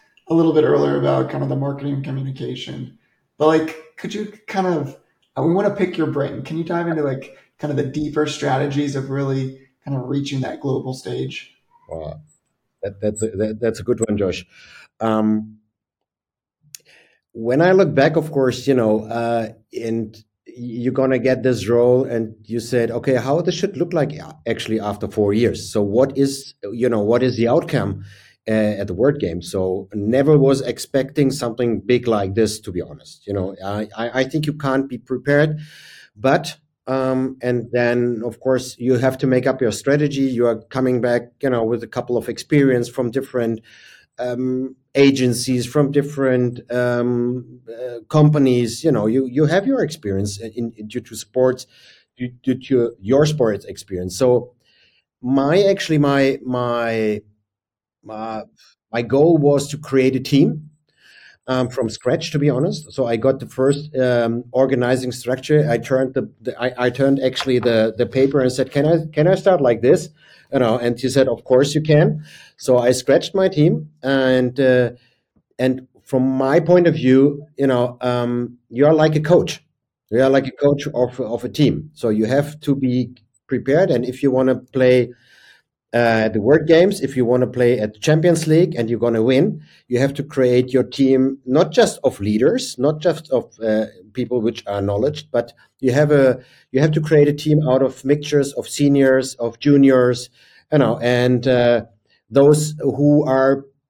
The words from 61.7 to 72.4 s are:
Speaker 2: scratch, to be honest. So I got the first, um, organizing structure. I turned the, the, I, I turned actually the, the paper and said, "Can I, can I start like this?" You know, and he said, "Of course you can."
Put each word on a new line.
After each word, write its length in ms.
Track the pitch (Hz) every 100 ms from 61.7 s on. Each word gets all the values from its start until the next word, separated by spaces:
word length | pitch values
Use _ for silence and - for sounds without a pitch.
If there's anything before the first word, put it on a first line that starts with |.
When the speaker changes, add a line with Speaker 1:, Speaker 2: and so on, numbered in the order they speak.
| 127 117
Speaker 2:
scratch, 420 | - 123 160 -
to 80 | 151
be 100 | 143
honest. 420 | 127 165 214 -
So 160 | - 123
I 80 | 117
got 240 | 127 135
the 80 | 113
first, 480 | - 131 151 151 131
um, 480 | 127 120 117 117 123
organizing 600 | 127 135 131 123 127 127
structure. 560 | 117 120 131 - 151 147
I 80 | 120
turned 360 | 120 131 131
the, 180 | 135 113 _
the, 200 | 110 -
I, 260 | 123 123 123
I 20 |
turned 300 | 120 135 135
actually 400 | 131 127 - 123
the, 340 | 120 113 110 110
the 80 | 120
paper 360 | 131 135 143
and 100 | 127
said, 200 | 127 131
"Can 140 | 143 147
I, 120 | 165 156
can 160 | - 160
I 80 | 190
start 240 | 196 180
like 220 | 131 113
this?" 280 | 123 175 - _ _ _ _
You 60 | 135
know, 180 | 120 117
and 220 | 120 123
he 100 | 131
said, 180 | 135 127
"Of 160 | 117
course 300 | - 127 143
you 80 | 151
can." 420 | 156 151 175 - - -